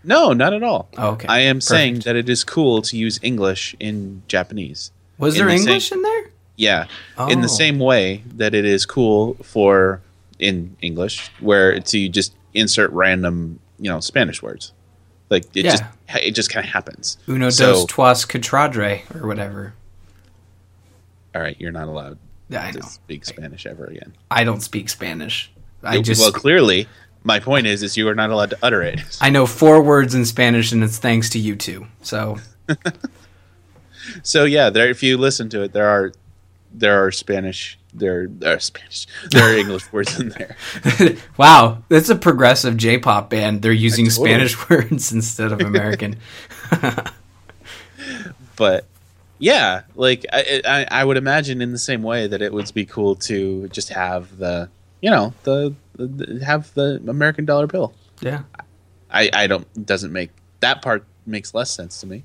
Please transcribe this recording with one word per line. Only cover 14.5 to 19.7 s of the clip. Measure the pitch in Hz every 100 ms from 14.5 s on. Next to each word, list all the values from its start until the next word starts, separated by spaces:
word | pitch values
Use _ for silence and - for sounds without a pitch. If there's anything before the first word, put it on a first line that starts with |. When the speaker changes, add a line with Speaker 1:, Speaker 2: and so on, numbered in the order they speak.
| 50 - _ _ _ _ _ _
Speaker 1:
Like, | 95 -
it | 196
Speaker 2:
Yeah. | 180
Speaker 1:
just, | 120 110 - - -
it | 82 110
just | -
kinda | 110 -
happens. | - - - - - -
Speaker 2:
Uno, | 131 127
Speaker 1:
So | 120 127
Speaker 2:
dos, | 92 87
trois, | - 127 120
quatre, | - 123 113 139 147 120 104 101 -
or | 165 107
whatever. | 104 98 101 101